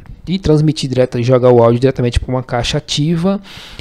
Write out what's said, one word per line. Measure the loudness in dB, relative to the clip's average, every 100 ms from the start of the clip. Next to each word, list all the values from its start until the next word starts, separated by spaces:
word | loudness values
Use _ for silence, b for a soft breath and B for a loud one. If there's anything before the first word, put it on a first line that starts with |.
| -18 -16 -8
e | -4
transmitir | 0 2 2 -2 -4
direto, | -2 -2 -2
jogar | 0 2 4
o | 6
áudio | 4 4
diretamente | 0 0 -2 -2
pra | -4
uma | -8
caixa | -6 -6 -4 -6
ativa | -6 -4 -2 -2 -2 -4 B B B B